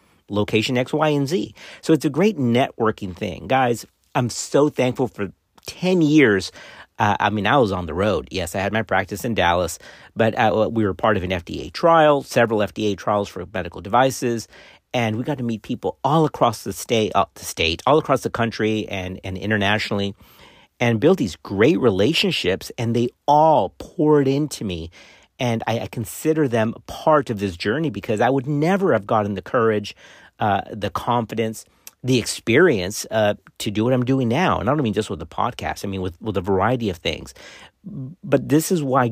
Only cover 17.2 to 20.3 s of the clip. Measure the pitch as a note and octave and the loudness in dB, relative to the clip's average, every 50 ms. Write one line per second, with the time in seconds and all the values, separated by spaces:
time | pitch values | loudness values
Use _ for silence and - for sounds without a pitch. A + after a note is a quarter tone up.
17.2 | - - - - - - - - E2 D#2+ E2+ - - B2 C#3+ D#3+ D3+ - C#3 B2+ | 0 -2 -4 -14 -14 -10 -4 -2 -2 -2 -2 -2 2 2 2 2 2 2 0 0
18.2 | - G#2+ - - A#2 A2+ - - A2+ G#2+ A2 G#2+ G2+ - - F#2+ F#2 F#2 F#2 - | -2 -2 -4 -2 -2 -2 -2 -2 -2 -2 0 -2 -4 -6 -6 -8 -8 -8 -10 -10
19.2 | - F#2+ F#2+ F#2 - G2+ A2 G#2 G2 G2 G#2 G#2+ - - A2+ G2+ G2+ G2+ G2 _ | -10 -10 -10 -6 -4 -2 0 2 2 2 0 0 0 -2 -2 -2 -2 -4 -6 _
20.2 | - - | -16 -20